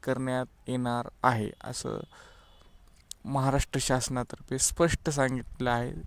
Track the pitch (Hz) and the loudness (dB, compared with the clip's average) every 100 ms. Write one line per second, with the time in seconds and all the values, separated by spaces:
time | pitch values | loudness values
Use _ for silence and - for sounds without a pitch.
0 | - 131 131 127 127 - - 127 123 120 | -2 -2 0 -2 -4 -10 -6 -2 0 -2
1 | 120 - 127 117 104 - - 123 - - | -4 0 2 2 0 -6 -10 -8 -6 -6
2 | - - - - - - - - - - | -8 -18 -20 -20 -20 -20 -20 -20 -20 -20
3 | - - - 135 135 135 - 139 - 127 | -20 -14 -4 0 2 2 0 -2 2 2
4 | - 131 123 - - 131 - - 170 - | 2 -4 -4 -8 -6 0 0 4 4 4
5 | - 147 131 127 113 - 127 120 123 160 | 0 2 2 0 -6 -2 0 2 0 -6